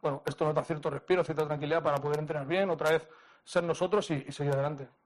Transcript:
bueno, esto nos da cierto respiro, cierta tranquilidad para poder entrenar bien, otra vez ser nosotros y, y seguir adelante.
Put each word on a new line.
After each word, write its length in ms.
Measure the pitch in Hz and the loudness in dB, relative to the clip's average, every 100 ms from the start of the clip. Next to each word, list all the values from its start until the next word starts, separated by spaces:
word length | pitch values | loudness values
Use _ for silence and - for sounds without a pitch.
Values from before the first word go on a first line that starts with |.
bueno, 220 | 160 139 | -2 -2
esto 200 | - - | -6 -2
nos 100 | 156 | 0
da 80 | 151 | 0
cierto 260 | 147 156 151 | -2 -4 -4
respiro, 360 | 143 - 180 | -6 0 2
cierta 220 | 165 156 151 | 2 0 0
tranquilidad 340 | 147 147 160 | -2 0 0
para 140 | 151 143 | 2 0
poder 240 | 143 151 | 0 -2
entrenar 260 | 151 156 135 | -2 -4 -2
bien, 240 | 180 196 | 0 0
otra 200 | 160 151 | 2 2
vez 160 | 160 - - - - | 2 0 -20 -20 -20
ser 220 | - 180 | -2 0
nosotros 440 | 170 156 180 208 - | 0 0 2 2 2
y, 120 | 147 135 | -2 -4
y 20 | |
seguir 220 | 139 143 | -4 0
adelante. 340 | 139 139 147 135 _ | 0 0 -4 -12 _